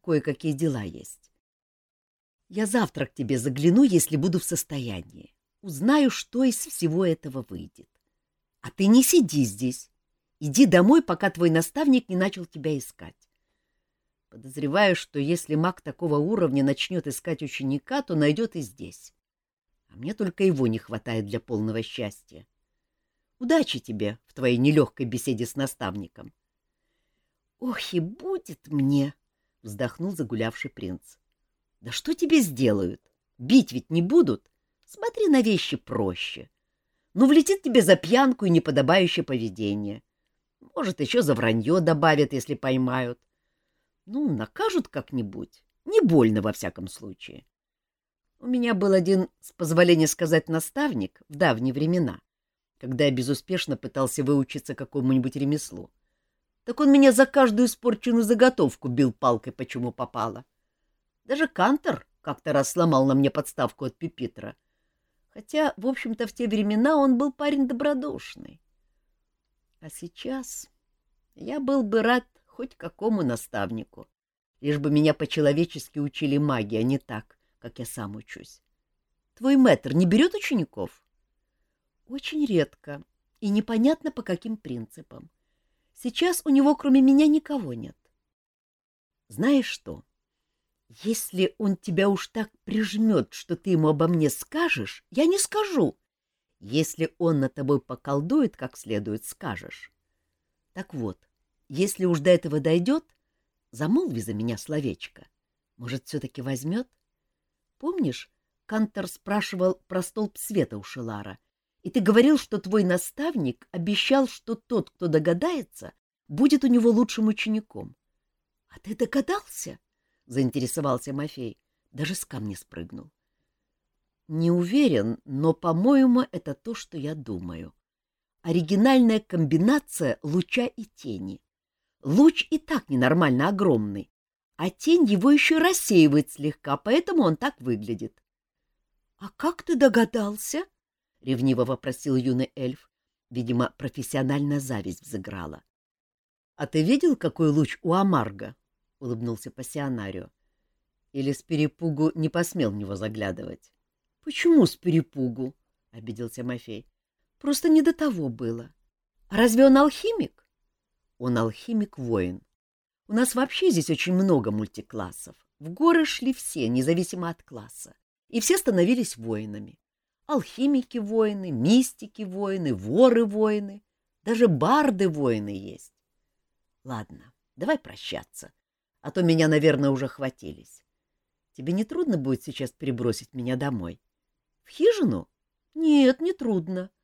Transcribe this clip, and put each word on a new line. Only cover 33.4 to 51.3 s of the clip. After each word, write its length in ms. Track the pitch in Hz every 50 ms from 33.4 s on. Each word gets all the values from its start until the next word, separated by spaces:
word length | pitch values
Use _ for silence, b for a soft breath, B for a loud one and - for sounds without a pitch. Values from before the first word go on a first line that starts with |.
| 123 139 240 269 - -
ведь 180 | 117 127 - -
не 140 | 160 170 170
будут. 460 | 196 294 349 254 143 107 - _ _ _ _ _ _ _ _ _
Смотри 420 | _ - 415 440 466 - 453 415
на 140 | 349 277 262
вещи 360 | 214 226 202 160 - - -
проще. 720 | - - - - 110 104 92 87 - - - - - - - _ _ _ _ _ _ _ _ _ _ _ _ -
Ну, 140 | 180 262
влетит 360 | 262 294 330 277 - 392 392 -
тебе 180 | 269 226 247
за 140 | 175 196 185
пьянку 500 | - - 160 233 254 277 262 247 - 208
и 60 | 180
неподобающее 720 | 170 165 - 156 135 143 135 135 175 196 185 165 - - -
поведение. 800 | - 131 120 113 107 92 110 107 101 104 104 104 101 104 - - _ _ _ _ _ _ _ _ _ _ _ _ _ -
Может, 240 | - 269 185 - -
еще 220 | 143 - - 247
за 120 | 196 147 131
вранье 460 | 110 - 113 113 117 101 135 170 185
добавят, 540 | 160 165 160 143 165 160 151 143 147 - 143
если 200 | 127 - - 143
поймают. 640 | - - 131 131 131 127 127 127 131 123 120 120 - _ _ _ _ _ _ _ _ _ _ _ _ _ _ _ _ _
Ну, 260 | 190 220 277 302 226
накажут 560 | 143 110 110 - - - 415 440 370 320 -
как-нибудь. 760 | - - 139 - - 139 123 110 98 - - - - _ _ _ _ _ _ _
Не 160 | 311 415 440
больно, 400 | 302 185 165 143 117 113 104 107 95
во 100 | 107 104
всяком 340 | - - 87 - - 95
случае. 600 | 95 - - - 101 - - - - - - - _ _ _ _ _ _ _ _ _ _ _ _ _ _ _ _ _ _ _
У 60 | -
меня 300 | 247 254 247 240 233 226
был 180 | 180 202 196 190
один, 360 | 190 170 185 196 185 - - _ _
с 120 | - -
позволения 560 | - - 175 151 160 175 180 175 175 160 160
сказать, 420 | 151 - - 175 156 170 160 - -
наставник 720 | 160 160 - - - 269 294 285 175 113 95 - _ _ _
в 60 | -